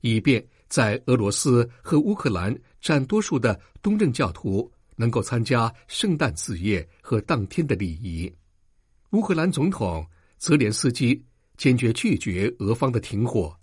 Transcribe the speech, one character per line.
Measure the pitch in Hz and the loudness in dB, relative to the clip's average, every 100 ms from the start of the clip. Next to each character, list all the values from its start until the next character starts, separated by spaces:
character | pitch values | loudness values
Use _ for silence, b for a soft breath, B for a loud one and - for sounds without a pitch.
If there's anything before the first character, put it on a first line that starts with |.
以 | 120 110 | 2 2
便 | 104 120 - b b | 4 2 0 b b
在 | - 113 107 | 0 0 0
俄 | - | 0
罗 | 123 101 | 2 2
斯 | 101 - 120 120 B | 0 2 2 2 B
和 | - 156 | 0 2
乌 | 196 | 2
克 | 208 143 | 0 -2
兰 | 95 90 127 b b | -2 -2 -6 b b
占 | - 151 | 0 0
多 | 131 214 | 2 0
数 | 208 143 | 0 0
的 | 120 101 b b | 0 -2 b b
东 | - 214 | -2 2
正 | 190 | 2
教 | 120 120 | 0 -2
徒 | 82 95 98 117 _ _ - | -2 -4 -2 -4 _ _ -2
能 | 117 | 0
够 | 117 | 0
参 | - 120 | -2 -2
加 | 113 123 113 b b | 0 2 0 b b
圣 | - 214 156 | -4 -2 0
诞 | 147 | 0
子 | 78 - 92 | -4 -8 -4
夜 | 95 98 76 b | -2 -2 -4 b
和 | - 110 | -4 -4
当 | - 139 98 | 0 -2 -2
天 | - 151 | -2 -2
的 | 98 | -2
礼 | 95 | -4
仪。 | 80 107 82 87 - _ _ _ _ _ _ _ | -6 -8 -6 -8 -10 _ _ _ _ _ _ _
乌 | 202 | -2
克 | 214 | 0
兰 | 170 170 | 0 0
总 | 180 156 | 2 0
统 | 190 98 82 80 _ _ _ | 0 -4 -4 -8 _ _ _
泽 | - 151 | 2 4
连 | 110 | 4
斯 | 107 - | 2 0
基 | 120 120 143 - _ _ _ | 0 0 0 -4 _ _ _
坚 | - 123 | 2 4
决 | 120 | 2
拒 | 110 226 170 | 0 0 0
绝 | - 90 104 - | -2 -2 -2 -2
俄 | 98 | -2
方 | 117 135 | 0 0
的 | 120 | -2
停 | - 104 117 | -4 -2 -2
火 | 113 78 - | -2 -4 -8